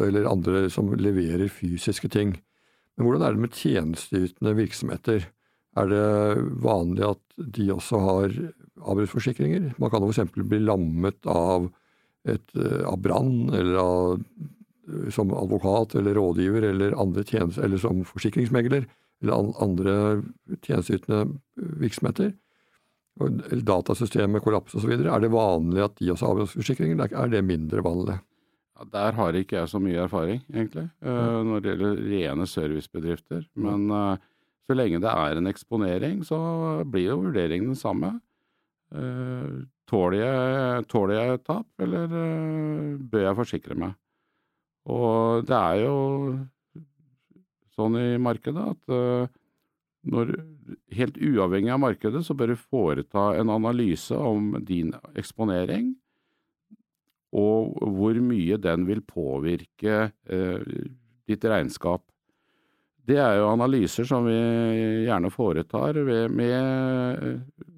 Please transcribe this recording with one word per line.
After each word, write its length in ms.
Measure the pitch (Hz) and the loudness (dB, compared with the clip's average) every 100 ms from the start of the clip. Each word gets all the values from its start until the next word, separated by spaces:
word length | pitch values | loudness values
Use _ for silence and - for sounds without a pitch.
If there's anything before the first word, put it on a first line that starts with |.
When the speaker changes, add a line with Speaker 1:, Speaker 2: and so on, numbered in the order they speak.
| 101 | 2
Speaker 1:
eller 220 | 101 104 | 2 2
andre 380 | 101 87 95 95 | 2 2 2 2
som 240 | 92 101 | 0 0
leverer 540 | 107 101 95 85 87 98 | 2 2 2 0 0 -2
fysiske 600 | - 87 87 - - - | -2 -4 -2 -4 -4 -2
ting. 280 | 107 104 87 - _ _ _ _ - | 0 0 -2 -10 _ _ _ _ 0
Men 80 | 120 | 2
hvordan 180 | 143 151 | 2 2
er 80 | |
det 80 | 107 | 0
med 140 | 120 - | -2 -2
tjenesteytende 1000 | 156 110 80 82 - 98 92 - 107 107 | 0 2 0 -4 -4 -2 -2 0 0 2
virksomheter? 680 | 101 - - - - 107 85 - _ _ _ | 0 -4 -6 -4 0 -2 -2 -12 _ _ _
Er 100 | - 98 | -2 2
det 180 | 104 104 104 104 110 - 131 | 4 4 4 2 2 -2 0
vanlig 420 | 120 101 85 92 | 2 2 2 2
at 160 | 104 98 _ - | 0 -2 _ -12
de 300 | 147 107 98 | -8 -2 0
også 280 | 95 - 110 | 0 0 2
har 300 | 95 95 98 120 165 - - - | 4 4 2 -2 -6 -12 -20 -10
avbruddsforsikringer? 960 | 104 101 104 127 127 - 143 180 151 - | -2 0 0 -2 -2 0 0 0 -2 -2
Man 140 | 123 | 0
kan 100 | 110 | 2
jo 80 | 98 | 2
for 60 | |
eksempel 280 | 110 92 - | 2 0 -2
bli 160 | 98 107 | 0 2
lammet 680 | 107 98 82 82 95 - - | 2 2 0 0 0 -2 0
av 420 | 85 87 90 90 - _ _ _ _ | 2 4 2 0 -4 _ _ _ _
et, 240 | - - - | -4 -4 -4
eh, 260 | - - 90 90 | -2 0 0 0
av 100 | 95 | 0
brann, 520 | 98 - 131 123 123 | 2 4 4 2 2
eller 240 | 95 90 92 | 2 2 4
av, 460 | 90 90 90 92 - - 151 - - _ - 151 107 | 4 4 2 0 -4 -12 -16 -16 -20 _ -12 -6 -2
som 180 | 110 98 | 0 0
advokat, 640 | 95 95 104 98 107 110 | 0 0 0 2 2 2
eller 220 | - 101 104 | 2 2 4
rådgiver, 460 | 92 87 92 113 | 4 2 2 2
eller 340 | 107 95 101 101 | 2 2 2 2
andre 260 | 98 95 | 0 0
tjenester, 400 | 104 110 87 95 | -2 0 0 0
eller 140 | 98 95 | 0 0
som 240 | 113 92 | 0 -2
forsikringsmegler, 840 | 90 - 107 120 120 123 120 139 120 _ _ _ | -4 -4 -2 0 2 2 2 0 -2 _ _ _
eller 120 | - | 0
an-, 180 | 120 104 - | 0 0 0
andre 340 | 104 90 95 101 104 107 - - - - | 0 2 2 2 2 0 -4 -14 -12 -8
tjenesteytende 720 | - 117 87 98 - 107 123 147 - - 170 156 | -2 -2 0 -2 0 0 0 -6 -12 -12 -8 -4
virksomheter. 560 | 123 - 113 - 202 196 _ _ _ _ _ _ _ - | -4 -2 -2 0 -2 -4 _ _ _ _ _ _ _ -4
Og, 220 | 135 117 - | -2 -2 -4
eller 120 | 123 | -2
datasystemet 800 | 110 92 - 110 117 113 101 104 | 2 0 0 -2 0 0 2 2
kollapser 360 | 110 107 - 110 | 2 0 -2 -4
og 40 | |
så 60 | 110 | 0
videre. 240 | 120 147 | 0 2
Er 80 | 110 | 2
det 100 | 113 | 4
vanlig 520 | 113 107 82 82 92 | 4 4 2 2 2
at 100 | 101 - | 0 0
de 100 | 90 | -2
også 140 | 87 | 0
har 80 | - | 0
avbruddsforsikringer, 640 | 98 101 - 107 131 160 160 | 0 -2 -4 -2 0 0 0
eller 160 | 110 | -2
er 160 | - 123 | -2 0
det 140 | 107 | 2
mindre 400 | 95 82 78 101 | 2 0 0 0
vanlig? 320 | 90 87 90 95 - _ _ _ _ - | 0 0 -2 -4 -10 _ _ _ _ -20
Speaker 2:
Ja, 80 | - | -8
der 200 | 101 107 | -2 0
har 220 | 110 92 | 2 0
ikke 240 | 87 95 95 | 0 -2 -2
jeg 100 | 90 | -2
så 100 | 104 | -2
mye 220 | 95 87 87 | 0 0 0
erfaring, 340 | 95 82 123 131 | -2 -2 -4 -6
egentlig, 400 | 113 110 156 165 - | -6 -4 -6 -10 -10
eh, 100 | 131 | -6
Speaker 1:
Ja. 300 | 123 117 113 | -2 -2 -2
Speaker 2:
når 180 | 110 107 | -2 -2
det 100 | 101 90 | -2 -2
gjelder 260 | 101 104 104 | -2 -2 -2
rene 380 | 98 78 71 92 | -2 -2 -2 -4
servicebedrifter. 960 | - 76 76 - 82 82 82 - 85 | -4 -4 -4 -6 -8 -6 -6 -8 -10
Speaker 1:
Ja. 180 | 160 - 104 | -8 -6 -4
Speaker 2:
Men, 220 | 101 104 | -2 0
eh, 260 | 104 101 95 - _ _ _ - | 0 -2 -4 -8 _ _ _ -2
så 60 | 131 | 0
lenge 220 | 113 85 | 2 0
det 80 | 107 | 0
er 260 | 110 76 78 | 0 0 0
en 100 | 92 | -2
eksponering, 720 | 101 - 117 95 90 131 196 | -4 -4 -2 0 -2 -2 -4
så 140 | 160 160 165 165 160 156 | -4 -4 -2 -4 -4 -4
blir 220 | 151 98 90 | -2 0 0
jo 120 | 151 | 0
vurderingen 440 | 185 113 85 87 117 | 0 0 0 0 -2
den 80 | |
samme. 460 | 131 110 98 80 233 - _ _ _ _ _ _ | -4 -4 -2 -2 -6 -12 _ _ _ _ _ _
Eh, 760 | 151 127 127 127 127 139 131 131 _ - | -10 -8 -6 -8 -8 -8 -10 -14 _ -2
tåler 320 | 107 90 98 | 2 4 2
jeg, 680 | 120 131 127 135 127 123 110 | 2 0 0 0 0 -2 0
tåler 280 | 117 95 | 0 2
jeg 180 | 107 123 | 2 0
et 100 | 127 | -2
tap, 200 | - 170 - - | -4 -6 -6 -6
eller, 240 | 185 180 | -4 -2
eh, 920 | 170 165 165 160 160 156 151 151 147 139 | -2 -4 -4 -4 -4 -4 -4 -4 -6 -8
bør 260 | 127 113 | -2 0
jeg 100 | 95 | 2
forsikre 400 | 104 117 80 - | 0 -2 -6 -6
meg? 200 | - 87 98 _ _ _ _ _ _ _ _ | -6 -6 -8 _ _ _ _ _ _ _ _
Og 580 | - 117 117 113 113 117 | -6 0 2 4 4 2
det 120 | 120 123 | 2 2
er 240 | 87 95 | 4 2
jo 560 | 123 143 135 139 139 131 131 _ _ 160 143 _ _ _ _ _ _ _ _ - | 2 0 0 -2 -2 -6 -8 _ _ -20 -20 _ _ _ _ _ _ _ _ -2
sånn 160 | 110 117 | 0 2
i 200 | 120 120 | 2 2
markedet 460 | 123 113 - 151 - | 0 0 -4 -4 -6
at, 160 | - - | -6 -2
eh, 360 | 123 123 123 123 - _ _ _ _ _ _ | 0 2 0 -2 -8 _ _ _ _ _ _
når, 320 | - 120 117 - 160 151 - - _ | -2 0 0 -4 -10 -20 -20 -20 _
helt 220 | 98 127 147 | -2 -2 0
uavhengig 540 | 151 117 92 98 113 | 0 2 2 2 2
av 60 | 131 | 2
markedet, 400 | 135 95 110 135 | 0 0 -2 -2
så 120 | 170 139 | -4 -2
bør 160 | 117 | 0
du 60 | 117 | -2
foreta 720 | - 131 87 69 - 101 104 82 | -2 0 0 0 -2 0 2 2
en 100 | 113 | 2
analyse 640 | 110 110 123 107 80 - | 0 0 0 0 -2 -2
om 380 | - 135 104 104 - | -2 0 0 -2 -4
din 300 | - 87 82 - - | -4 -2 -2 -6 -12
eksponering, 800 | - - - 110 90 90 208 247 262 _ _ _ _ _ _ _ - _ _ _ _ _ | -12 -10 -4 -2 0 -2 -2 -4 -6 _ _ _ _ _ _ _ -20 _ _ _ _ _
og 420 | - 104 110 110 - | 2 4 4 0 -2
hvor 300 | 107 95 107 113 | -2 2 2 2
mye 320 | 123 113 85 107 | 2 2 2 2
den 280 | 90 85 90 | 2 0 0
vil 140 | 107 | -2
påvirke, 1080 | - 87 71 67 78 85 85 _ 107 107 110 - | -4 -6 -4 -2 -2 -2 -6 _ -2 0 -2 -6
eh, 360 | - 92 90 92 - - - - _ _ - | -6 -2 -2 -4 -6 -8 -10 -14 _ _ -6
ditt 140 | 107 | -2
regnskap. 560 | 113 104 69 - 85 90 - _ _ _ _ _ _ _ _ _ 117 | 2 2 0 -2 -2 -2 -6 _ _ _ _ _ _ _ _ _ 0
Det 100 | 143 | 4
er 200 | 127 101 | 4 4
jo 120 | 104 | 4
analyser 560 | 113 123 135 87 - | 4 4 2 2 0
som 200 | 127 131 | 0 2
vi 800 | 117 113 117 117 117 113 110 110 | 2 2 2 2 2 0 0 0
gjerne 240 | 117 98 90 | 0 0 0
foretar 640 | - 107 78 85 113 139 151 | 0 0 0 -2 -2 0 0
ved, 260 | 139 113 113 | 0 0 0
med, 1120 | - 120 127 131 131 131 127 123 - 123 127 131 - - | 0 0 0 0 0 -2 -2 -2 -4 -6 -8 -12 -20 -20